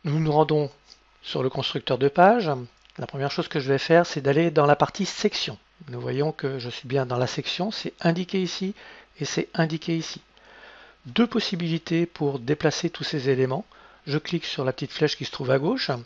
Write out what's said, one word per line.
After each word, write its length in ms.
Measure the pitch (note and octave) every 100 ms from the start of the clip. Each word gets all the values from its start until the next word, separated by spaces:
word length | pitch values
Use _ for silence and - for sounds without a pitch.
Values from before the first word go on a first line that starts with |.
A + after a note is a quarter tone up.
Nous 160 | D#3+ D3+
nous 120 | D#3
rendons 400 | D3 D3+ D3+ C#3+ - _ - _ _
sur 220 | - C#3+
le 80 | C3
constructeur 480 | C3+ - C#3+ - B2+
de 80 | C#3
page. 420 | D#3 F#3 A#3+ F3 C3 A#2+ _ _ -
La 80 | B2
première 240 | C#3+ C#3
chose 180 | - D#3+
que 120 | D#3
je 100 | C3
vais 80 | C#3
faire, 300 | - E3 F3
c'est 140 | D3+
d'aller 280 | C3+ C#3+ E3+
dans 160 | D#3 D3
la 100 | C#3+
partie 300 | C#3+ - F#3+
section. 540 | - G#3 - - G#2+ _ _ D3
Nous 120 | B2
voyons 300 | B2 B2+ D3+
que 260 | - C#3 C3+
je 140 | A#2+
suis 160 | - B2+
bien 180 | C3+ B2+
dans 120 | B2
la 100 | B2
section, 420 | - - - G3
c'est 240 | - - -
indiqué 400 | E3+ E3+ F3+ G3
ici 320 | F3+ - F#3+ - - - - -
et 60 | D3
c'est 240 | - -
indiqué 420 | - D#3+ D#3+ - E3
ici. 260 | D#3+ - _ _ - - - - - _ C3
Deux 220 | A#2+ A#3
possibilités 800 | A#3 - F3 E3+ D#3+ - E3 E3+
pour 320 | - D3 C#3
déplacer 500 | A#2+ D3 D#3 - E3+
tous 140 | -
ces 260 | C#3+ D3+ B2+
éléments. 360 | C3 B2+ C#3 - - - - -
Je 100 | D3
clique 280 | - E3+ -
sur 200 | - C3
la 80 |
petite 180 | - C#3+
flèche 260 | - D3+ -
qui 80 | C3
se 60 |
trouve 200 | - B2+
à 80 | C3
gauche 320 | D3+ B3+ - B2